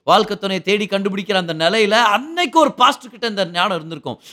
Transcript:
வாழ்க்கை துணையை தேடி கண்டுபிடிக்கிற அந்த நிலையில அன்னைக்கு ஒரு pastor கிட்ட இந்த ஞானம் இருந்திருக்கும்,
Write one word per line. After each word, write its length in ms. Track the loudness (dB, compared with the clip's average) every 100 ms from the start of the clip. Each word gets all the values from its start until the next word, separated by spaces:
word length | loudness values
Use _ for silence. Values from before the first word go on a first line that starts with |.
வாழ்க்கை 320 | 2 2 2 -4
துணையை 280 | -4 -4
தேடி 220 | -2 -2 0
கண்டுபிடிக்கிற 480 | -2 -2 -4 -2
அந்த 200 | -2 -2
நிலையில 360 | -2 0 2 2
அன்னைக்கு 720 | 4 4 2 -2 -4 0 2
ஒரு 120 | 2
pastor 380 | 4 2 2 -10
கிட்ட 160 | -10 -6
இந்த 200 | -4 -4
ஞானம் 300 | -2 -2 -4
இருந்திருக்கும், 440 | -6 -10 -10 -12 -14